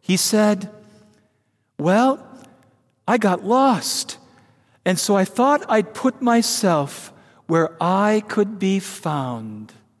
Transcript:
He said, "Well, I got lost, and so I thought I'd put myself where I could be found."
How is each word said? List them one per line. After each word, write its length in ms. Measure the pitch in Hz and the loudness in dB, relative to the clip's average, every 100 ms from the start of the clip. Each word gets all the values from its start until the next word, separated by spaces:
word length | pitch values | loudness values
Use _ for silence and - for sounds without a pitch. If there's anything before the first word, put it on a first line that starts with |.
He 160 | - 185 | -2 0
said, 540 | - 214 208 202 - - - - _ _ _ _ _ _ _ - | 2 2 2 0 -6 -16 -20 -20 _ _ _ _ _ _ _ -4
"Well, 480 | 151 202 262 269 - - - _ _ _ _ _ - | 0 4 2 0 -8 -20 -20 _ _ _ _ _ -2
I 120 | 220 | 2
got 260 | 214 180 | 2 0
lost, 720 | 196 247 269 208 - - - - _ _ _ _ _ _ 185 | 0 2 4 2 -2 -6 -8 -14 _ _ _ _ _ _ -2
and 120 | 180 | -2
so 160 | - | 2
I 120 | 202 185 | 2 0
thought 360 | - 262 294 294 | 2 2 2 2
I'd 240 | 220 196 | 0 0
put 300 | - 262 - | -2 -4 0
myself 880 | 240 233 226 - 190 160 143 - - - _ _ - | 0 2 0 0 2 2 -2 -8 -18 -20 _ _ -2
where 300 | 165 160 - | 0 0 -2
I 440 | 170 190 208 214 214 | -2 2 2 0 -2
could 320 | - 202 208 | -2 -2 -2
be 220 | 190 196 | -2 -2
found." 920 | 190 - 165 147 131 117 110 107 107 - _ _ | -4 -10 -6 -4 -4 -8 -10 -14 -16 -20 _ _